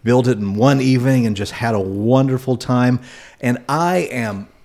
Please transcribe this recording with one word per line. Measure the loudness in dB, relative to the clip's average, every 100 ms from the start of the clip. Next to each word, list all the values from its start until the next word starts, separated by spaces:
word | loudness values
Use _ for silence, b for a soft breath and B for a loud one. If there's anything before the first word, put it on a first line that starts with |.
built | 4 2 2
it | 0
in | -2 2
one | 2 4
evening | 2 2 2 2 0
and | -2
just | -6
had | -4 -2 -2
a |
wonderful | -2 -2 2 2 2 -2 -2 -4
time. | 0 0 2 0 B B B B
And | -4 -4 -4
I | -2 0 0 -2
am | -6 -6 -8 -12 _